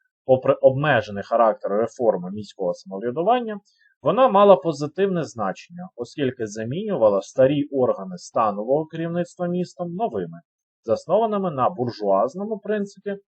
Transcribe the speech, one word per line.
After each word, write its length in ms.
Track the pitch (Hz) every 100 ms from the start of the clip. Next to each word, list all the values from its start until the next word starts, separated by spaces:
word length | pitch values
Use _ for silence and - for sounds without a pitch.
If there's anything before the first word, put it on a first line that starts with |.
| _ _ -
Попри 280 | 131 131
обмежений 720 | 139 139 127 151 127 104 101
характер 480 | 95 117 113 104 98
реформи 600 | 101 117 - 117 95 90
міського 420 | 104 104 - 92
самоврядування, 840 | 87 - 95 117 127 180 247 233 208 - _ _ _
вона 260 | 135 202 262
мала 280 | 196 202 185
позитивне 680 | 170 143 143 - 196 180
значення, 640 | 131 117 98 92 - 175 180 -
оскільки 520 | 123 - 131 123 110
замінювала 720 | 104 113 151 214 175 110 101
старі 420 | - - 131 147 143
органи 460 | 139 120 107 95 90
станового 680 | - 131 113 101 110 143 156
керівництва 640 | 160 170 170 175 - 175
містом 460 | 180 175 - 175
новими, 460 | 170 233 226 170 165 - _ _ _
заснованими 680 | - 110 - 185 226 208 190
на 180 | 143 117
буржуазному 880 | 98 123 107 104 98 117 165 208 214
принципі 580 | 196 208 202 196 202 196 -